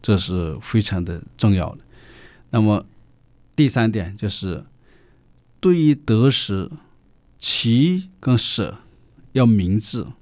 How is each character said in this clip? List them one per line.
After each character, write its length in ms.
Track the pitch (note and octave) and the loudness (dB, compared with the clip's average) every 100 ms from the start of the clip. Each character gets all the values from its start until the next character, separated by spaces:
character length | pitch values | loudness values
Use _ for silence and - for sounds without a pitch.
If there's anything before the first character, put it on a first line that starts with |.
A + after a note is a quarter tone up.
这 140 | - G2 | 2 0
是 400 | - F2+ E2 C#2 | 0 -4 -4 -8
非 200 | - A2+ | -2 -2
常 240 | G#2 F#2 | -2 -4
的 180 | F2 F2 - - | -6 -10 -14 -2
重 180 | A2 | 2
要 140 | F#2+ E2 | 2 0
的。 40 | - - - - - - _ _ | -8 -20 -20 -20 -20 -20 _ _
那 100 | A#2 | 0
么 240 | G#2+ G#2 - - _ _ _ _ _ | 2 0 -4 -20 _ _ _ _ _
第 140 | - C#3 | 0 0
三 220 | B2+ A2+ | 2 -2
点 260 | G#2+ F2 G2+ | -2 -8 -8
就 120 | G#2 | -8
是， 360 | - F#2+ D#2+ C#2 _ _ _ _ _ _ _ _ _ | -6 -8 -10 -12 _ _ _ _ _ _ _ _ _
对 220 | F#3 F3 | 2 4
于 140 | D3+ | 4
得 360 | C#3+ - A2 C3 | 2 2 4 4
失， 400 | B2+ - G2 F2+ - _ _ _ _ _ _ | 2 -4 -6 -6 -12 _ _ _ _ _ _
取 680 | - - A#2 A#2 D#3 F#3 F#3 _ | -2 0 2 2 2 0 -6 _
跟 160 | - A#2+ | 0 0
舍 420 | - - G2 - _ _ _ _ - | 0 -4 -6 -10 _ _ _ _ -6
要 140 | C3 A#2+ | 2 4
明 320 | G#2+ F2+ G#2 | 4 2 -2
智 280 | - A#2 B1+ - | -2 -6 -10 -16